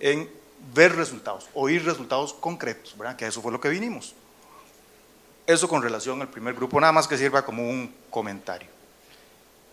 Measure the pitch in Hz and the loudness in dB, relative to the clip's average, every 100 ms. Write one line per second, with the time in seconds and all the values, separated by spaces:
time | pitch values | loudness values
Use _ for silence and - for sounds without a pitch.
0 | 139 147 160 - - - 143 123 175 165 | 0 0 -2 -14 -20 -20 -2 6 8 6
1 | 156 123 - 95 - 147 135 170 160 143 | -2 -6 -8 -10 -8 -2 2 2 0 -2
2 | 120 131 143 - 170 170 127 113 - 104 | -2 -2 -2 -6 -8 -6 -6 -8 -12 -12
3 | 113 - 113 110 113 113 147 175 240 208 | -12 -8 -8 -6 -6 -4 -2 -2 -4 -8
4 | - - - - - - - - - - | -12 -20 -20 -20 -20 -20 -20 -20 -20 -20
5 | - - - - - 165 175 156 120 110 | -20 -20 -20 -6 2 2 2 0 0 -2
6 | 120 131 135 117 117 123 127 143 160 156 | -4 -6 -8 -8 -8 -4 -2 4 6 6
7 | 151 135 139 135 131 113 120 127 120 - | 2 2 2 2 0 -2 -4 -4 -8 -14
8 | - 113 107 98 - 90 - - - _ | -10 -6 -6 -8 -10 -10 -12 -20 -20 _
9 | - - - - _ _ _ | -20 -20 -20 -20 _ _ _